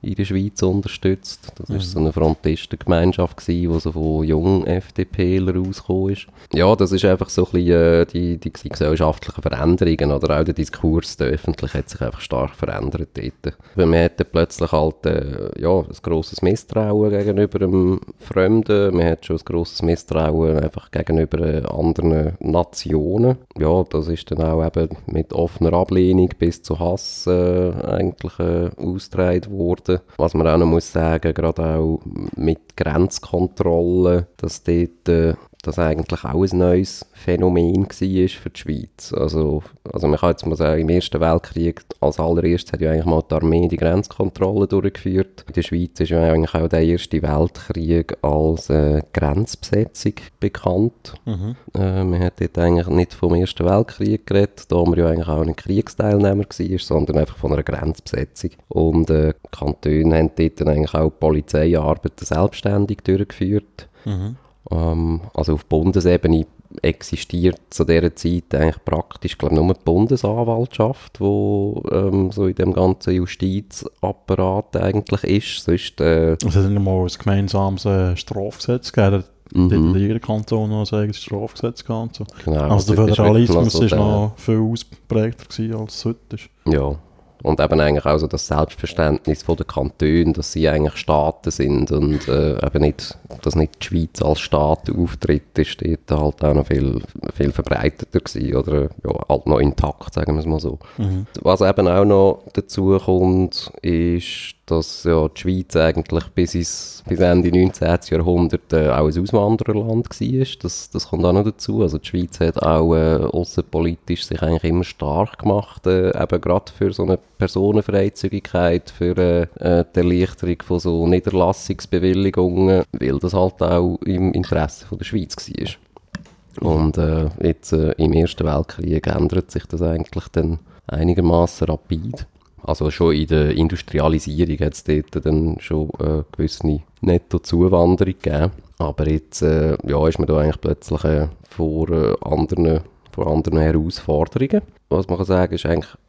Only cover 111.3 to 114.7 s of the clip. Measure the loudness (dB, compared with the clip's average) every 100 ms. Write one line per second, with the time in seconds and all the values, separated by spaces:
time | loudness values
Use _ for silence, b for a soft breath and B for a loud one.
111.3 | 2 2 -4 -6 0 0 -2 -6 -4 -4
112.3 | -2 -2 0 2 4 4 4 4 2 0
113.3 | -2 -4 -4 -4 -2 -2 -4 -6 -6 -4
114.3 | -4 0 0 2